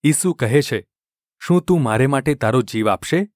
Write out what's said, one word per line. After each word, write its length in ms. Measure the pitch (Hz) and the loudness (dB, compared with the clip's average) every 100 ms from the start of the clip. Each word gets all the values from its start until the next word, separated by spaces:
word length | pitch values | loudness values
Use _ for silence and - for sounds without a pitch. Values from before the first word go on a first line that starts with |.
ઈસુ 280 | 147 156 185 | 0 0 -2
કહે 300 | 165 117 135 | -2 0 0
છે, 240 | 139 110 - _ _ _ _ _ | 0 -6 -8 _ _ _ _ _
"શું 220 | - 175 | 0 0
તું 200 | 175 170 | 2 0
મારે 240 | 123 110 131 | 2 2 2
માટે 280 | 139 151 | 2 -2
તારો 280 | 147 110 127 | -2 0 0
જીવ 260 | 113 113 110 | -2 -2 -2
આપશે? 400 | 92 - 165 208 | -2 -2 -4 -4